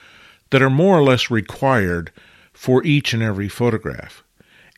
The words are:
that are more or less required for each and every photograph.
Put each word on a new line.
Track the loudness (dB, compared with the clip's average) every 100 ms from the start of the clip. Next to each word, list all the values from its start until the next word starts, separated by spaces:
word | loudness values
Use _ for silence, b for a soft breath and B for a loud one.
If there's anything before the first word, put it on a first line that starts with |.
| B B B B _
that | 2
are | 2
more | 2 4 4
or |
less | 4 2 0
required | -2 -4 -4 0 0 0 -2 -6 b b b b
for | _ 0 0
each | 2 0 0
and | -4
every | -4 -4 -6
photograph. | -4 -2 -2 -6 -12 -16 -20 _ _ b b b